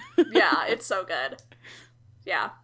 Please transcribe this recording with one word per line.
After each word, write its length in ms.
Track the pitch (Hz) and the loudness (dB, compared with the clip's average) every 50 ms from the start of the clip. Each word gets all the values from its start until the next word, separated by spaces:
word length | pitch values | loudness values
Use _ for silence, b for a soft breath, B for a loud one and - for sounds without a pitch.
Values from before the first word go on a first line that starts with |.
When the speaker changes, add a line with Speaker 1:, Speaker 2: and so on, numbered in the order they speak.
| - - - | -6 -2 2
Speaker 1:
<laughs> 140 | - - - 220 | 2 2 4 4
Speaker 2:
Yeah, 340 | - 202 170 131 156 - - | 4 4 4 4 2 0 -2
it's 180 | 226 220 - | -2 -4 -4
so 180 | - 202 190 185 | -4 -4 -4 -4
good. 380 | - 165 139 127 139 - - - _ B B B B B B B B B _ _ - - - - | -4 -4 -4 -4 -6 -8 -12 -18 _ B B B B B B B B B _ _ -20 -20 -18 -8
Yeah. 260 | - 180 135 104 - - - | -4 -2 -2 -2 -4 -6 -12